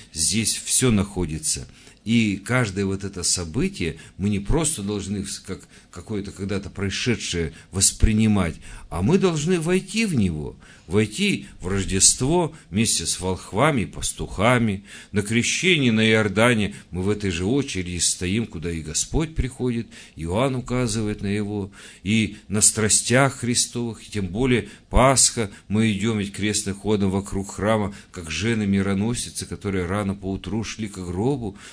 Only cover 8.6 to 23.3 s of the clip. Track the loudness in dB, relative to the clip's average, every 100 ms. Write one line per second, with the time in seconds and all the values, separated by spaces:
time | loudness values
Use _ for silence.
8.6 | -12 -16 -8 -2 2 4 4 2 0 0
9.6 | 2 0 0 -2 0 2 0 0 -8 -12
10.6 | -20 -18 -2 0 0 0 0 0 -6 -10
11.6 | -4 -2 0 4 4 4 2 2 0 -4
12.6 | -4 0 2 0 -2 -2 -2 -4 -2 2
13.6 | 2 2 -2 -4 -6 -6 -6 0 2 4
14.6 | 2 -2 -8 -20 -6 -2 0 2 2 2
15.6 | 2 4 4 6 6 6 4 4 4 4
16.6 | 0 -4 -10 -4 -2 0 -2 0 0 0
17.6 | 0 -4 -4 -2 -2 0 -2 0 -2 -6
18.6 | -6 -6 -4 -4 -2 -2 -2 -2 -4 -2
19.6 | -4 -4 -6 -14 -18 -10 -2 0 0 -2
20.6 | -2 -2 0 0 -2 -2 -2 -2 -2 -4
21.6 | -6 -12 -20 -8 0 2 2 -4 -4 2
22.6 | 2 4 2 2 4 4 4